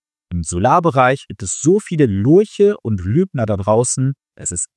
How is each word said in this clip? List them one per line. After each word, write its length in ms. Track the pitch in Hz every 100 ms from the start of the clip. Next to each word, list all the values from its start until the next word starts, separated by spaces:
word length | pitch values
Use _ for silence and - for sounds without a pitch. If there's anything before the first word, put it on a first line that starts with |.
| _ _ -
im 120 | 87
Solarbereich 840 | 80 87 117 170 165 131 127 135 -
gibt 140 | -
es 180 | 95 -
so 200 | 147 202
viele 260 | - 160 131
Lurche 680 | 98 113 175 214 - 202 -
und 220 | 117 104
Lügner 460 | 90 131 190 135 110
da 100 | 98
draußen, 580 | 98 110 123 - 131 139 _ -
es 120 | -
ist 160 | 87 -